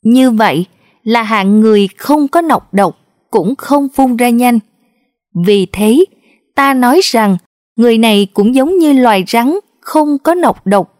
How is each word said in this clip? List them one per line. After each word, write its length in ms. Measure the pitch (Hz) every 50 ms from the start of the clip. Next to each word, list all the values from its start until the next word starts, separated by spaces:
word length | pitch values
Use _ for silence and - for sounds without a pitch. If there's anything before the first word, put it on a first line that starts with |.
| _
Như 280 | 220 240 262 262 262
vậy 340 | 233 214 226 196 131 156 180 _ _ _ _ _ _ _ _
là 200 | 214 226 233 226
hạng 360 | 214 226 208 190 190 208 214
người 280 | 214 220 214 208 202 185 _
không 300 | _ - - 285 302 285
có 140 | 269 - 339
nọc 320 | 339 320 254 - - _ -
độc 240 | 190 202 175 - _ _ _ _ _ _ _
cũng 240 | - 214 156 190 269
không 320 | - - - 277 285 277 269
phun 260 | - - 269 262 247
ra 140 | 226 247 247
nhanh. 300 | 240 233 247 247 240 226 - _ _ _ _ _ _ _ _ _ _ _ _ _ _ 170 175
Vì 200 | 196 208 202 190
thế, 400 | 180 - 196 214 214 226 294 381 - _ _ _ _ _ _ _ _ _
ta 180 | - 277 277 269
nói 280 | 254 247 240 269 359 381
rằng 340 | - - 226 214 202 190 180 _ _ _ _ _ _ _
người 220 | - 226 240 226
này 300 | 226 226 226 214 202 202 196 _
cũng 220 | - 202 220 254
giống 220 | 269 262 302 381
như 160 | 370 330 302 285
loài 300 | 262 247 240 214 190 185
rắn 260 | - - 233 233 262 320 403 _ _ _ _
không 360 | _ - - 311 302 294 294 277
có 160 | _ 320 339
nọc 320 | 359 330 240 - - _
độc 260 | 190 202 202 180 _ _